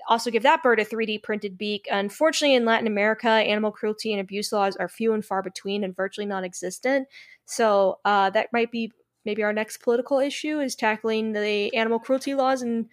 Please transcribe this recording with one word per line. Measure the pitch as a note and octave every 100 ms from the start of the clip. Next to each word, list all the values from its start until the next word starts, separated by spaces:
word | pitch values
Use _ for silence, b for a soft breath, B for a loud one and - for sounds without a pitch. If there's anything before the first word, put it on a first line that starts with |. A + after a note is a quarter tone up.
| -
also | A3+ A#3+
give | A3+
that | B3+ -
bird | B3+ A3
a | G#3
three | A3+ A3
D | G#3+
printed | - G#3+ G#3 F#3
beak. | G#3 G#3 -
Unfortunately, | G3+ G3+ - D#4+ D4+ D4 C4
in |
Latin | A3+ A3+ A3+
America, | G3+ G#3+ A3 A#3
animal | A3 G#3 G#3 G#3+
cruelty | G#3 G#3+ G#3+ A3
and | G3+
abuse | F#3+ G3 G#3
laws | G#3+ G3 G3
are | F3+
few | - A3+
and | A3 G#3
far | F#3+
between | F#3 - G3 G3+
and | F#3+ F#3
virtually | F#3+ - G3+
non-existent. | F#3+ F#3 - F3+ F#3 B3 C#4 C4 B B B -
So, | - A3+ G3+ F#3+ - G3+
uh, | G3+ G3
that | G#3+ -
might | A#3 A#3
be | A#3 A3+ - _ _ A3
maybe | G#3+
our | G#3
next | G#3+ G#3+ -
political | - A#3 A#3+ C#4
issue | C#4 - D4+ D4+
is | C4+ -
tackling | A3 G#3+ A3+ A3 A3
the | G#3+ G#3 G#3 G#3 A3+
animal | A3+ A#3
cruelty | A#3 C4 C#4 C#4
laws | C4 C4+
in | A#3+ A#3 A3+